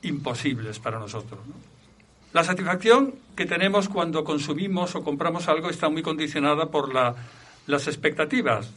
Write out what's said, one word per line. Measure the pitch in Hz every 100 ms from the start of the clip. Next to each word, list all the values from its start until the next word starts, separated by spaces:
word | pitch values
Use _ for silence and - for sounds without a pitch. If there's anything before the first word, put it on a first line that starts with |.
imposibles | 175 147 143 120 147 120 110 107
para | - 110
nosotros, | 104 113 - 101 117
¿no? | - - - - - _ _ -
La | 165
satisfacción | 170 180 170 185 220 247 277 - - -
que | 170
tenemos | 175 190 202 196
cuando | 196 165 156
consumimos | 151 151 143 151 196 185 - 165
o |
compramos | 143 143 160 170 175
algo | 160 170
está | 160 160
muy | 156
condicionada | 160 160 151 151 143 147 160
por | 156 135
la, | 131 123 123 - - - - -
las | 143 -
expectativas. | 143 156 143 151 254 185 110 107